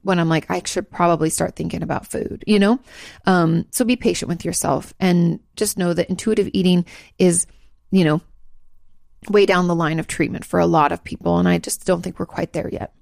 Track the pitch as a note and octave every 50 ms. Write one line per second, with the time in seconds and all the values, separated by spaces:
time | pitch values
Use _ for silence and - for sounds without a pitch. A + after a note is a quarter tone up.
0 | _ G3 F#3+ F3 E3+ E3 D#3+ D#3 - - F#3+ F3+ - - - F#3 E3 _ - -
1 | F3+ E3+ E3+ D3+ D#3 D#3+ - - - - - - D#3+ E3 - - D#3+ E3 - -
2 | - - - - - - - - - - G#3+ G3+ G3 G3+ A#3+ C4+ _ - - -
3 | - - - - _ F#3+ F#3 F3+ E3 E3 E3 E3 - _ - - B3 A3 B3 A#3+
4 | - - F3 - - - F3 E3 - F3 E3+ - - - C#3 - - - - _
5 | F#3+ F#3 F3 F3 E3+ E3+ E3 - _ _ _ - G#3+ G#3 - G3 F3+ F3 F3 E3+
6 | E3+ - F#3 E3+ - A3 A3 G#3 G3 - - F#3+ F#3 F#3 F3+ F3 F3 - - -
7 | - - _ - F#3+ F3+ E3+ E3+ - - - - - - - _ _ _ - F#3+
8 | F3 D3+ D3+ E3+ - - - - - - - - - - - - - - - -
9 | - _ - - - - G3+ G#3 G3 F#3+ F#3+ F3+ F3+ F3 E3+ E3+ E3 D3+ D#3+ D#3+
10 | - - - - D#3+ - - - - - - F3 E3+ F3 E3 D#3+ D3 C#3+ E3 E3
11 | - - - - - F3 E3+ F3 F3+ F3+ F3 E3+ - - - - - - F#3 E3+
12 | F3 F#3 E3+ - F#3 - - - E3+ - - - - - - - - - _ _